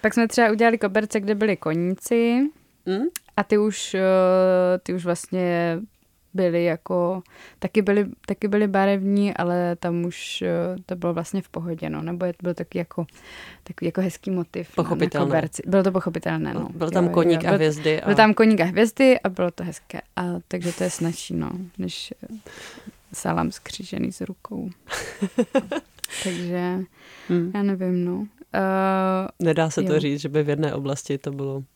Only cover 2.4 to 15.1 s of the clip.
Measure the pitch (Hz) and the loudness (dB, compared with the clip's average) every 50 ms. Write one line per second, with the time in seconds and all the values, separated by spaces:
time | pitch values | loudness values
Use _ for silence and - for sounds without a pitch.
2.4 | 277 302 - _ _ _ _ _ _ - 190 202 262 349 _ - _ - _ - | 2 0 -2 _ _ _ _ _ _ -2 -2 0 -2 -4 _ -6 _ -4 _ -4
3.4 | 196 _ 214 208 208 214 202 - - - - 185 190 190 190 190 185 185 185 185 | 0 _ 2 2 2 2 -2 -4 -8 -4 -2 2 4 4 4 6 6 6 6 6
4.4 | 185 185 185 180 180 180 185 185 _ - 180 180 170 175 175 - - - 190 185 | 4 4 4 4 4 4 2 0 _ -4 -6 -2 -2 -2 -2 -2 -4 -6 -2 0
5.4 | 180 175 175 170 170 170 165 170 220 - _ _ _ _ _ _ _ _ - 185 | 0 2 2 2 2 0 0 -2 -6 -12 _ _ _ _ _ _ _ _ -2 0
6.4 | 185 175 165 170 170 175 160 160 _ - 185 180 175 175 190 185 - _ - - | 0 2 2 2 2 2 0 -2 _ -2 0 0 0 0 -2 -4 -8 _ -20 -20
7.4 | - - - _ - 185 - 220 196 202 202 208 208 - - _ - - 196 _ | -20 -20 -12 _ -8 0 2 2 2 4 2 2 2 0 -6 _ -8 -8 -6 _
8.4 | - 202 202 208 214 202 190 196 196 196 202 196 190 196 202 202 202 202 - - | -2 0 2 2 2 2 2 2 2 4 2 2 2 2 2 2 2 0 0 -2
9.4 | 175 175 175 180 175 175 175 170 - 175 170 175 170 180 170 - - - - - | -2 0 0 0 0 -2 -2 -4 -4 -2 -2 -2 -2 -4 -6 -8 -12 -10 -8 -4
10.4 | 185 180 170 170 170 180 185 180 185 - 185 175 175 175 170 170 165 - - 196 | -2 -2 -2 -2 -2 -4 -6 -8 -8 -10 -8 -4 -4 -4 -2 -4 -6 -4 -4 -6
11.4 | 185 _ - 165 165 175 165 160 180 180 156 151 160 165 180 175 185 180 175 _ | -6 _ -10 -8 -6 -6 -6 -6 -6 -6 -6 -6 -6 -6 -4 -4 -4 -4 -4 _
12.4 | 180 180 170 - 170 _ - 180 170 _ - - 165 - - - - - - - | -6 -6 -4 -4 -8 _ -6 -6 -6 _ -6 -8 -8 -8 -10 -20 -20 -20 -20 -20
13.4 | - - - - _ - 175 - 180 170 - - 190 180 - - - 190 185 180 | -20 -20 -20 -20 _ -18 -10 -6 -6 -4 -2 -2 -2 -2 -4 -6 -6 -4 -4 -4
14.4 | 170 _ - 180 170 - - - 160 160 170 - 165 175 | -4 _ -8 -10 -10 -4 -2 -2 0 0 0 0 0 0